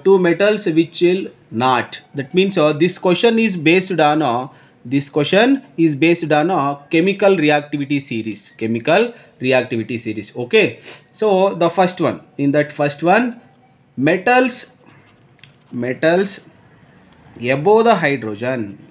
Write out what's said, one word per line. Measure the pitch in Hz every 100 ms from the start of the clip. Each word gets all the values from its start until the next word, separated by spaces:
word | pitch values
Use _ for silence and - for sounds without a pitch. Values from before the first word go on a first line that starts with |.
two | 190 196
metals | 180 165 202 214 185
which | 160 165 -
will | 175 190 196 - -
not. | 110 131 123 107 - -
That | 139 135
means, | 180 196 190
uh, | 151
this | 151 180 -
question | 185 175 233 226
is | 226 180
based | 156 185 190 165
on, | 147 151
uh, | 143 117 139 - _ _
this | 120 139 139
question | 151 143 190 247 277 - -
is | 165
based | 139 160 170 160
on, | 151 170
uh, | 175 139 143 -
chemical | 165 185 196 196 190
reactivity | 151 147 147 147 139 143
series, | 139 113 110 98 - -
chemical | 113 117 120 180 233 - - -
reactivity | 127 127 117 117 110 127
series. | 113 107 101
Okay, | 123 123 220 147 - - - _
so | - 214 190 196
the | 185 170
first | 185 180 180
one, | 143 - - -
in | 143
that | 147 147
first | - 147 -
one, | 170 208 247 - - _ _ _ _ -
metals, | 143 185 208 254 262 - - _ _ - _ _ _ _ - _ _
metals | 120 123 123 160 175 196 - - _ _ _ _ _ _ _ - -
above | 120 139 170 220
the | 233
hydrogen, | 202 151 139 110 101 123 127 104 98 -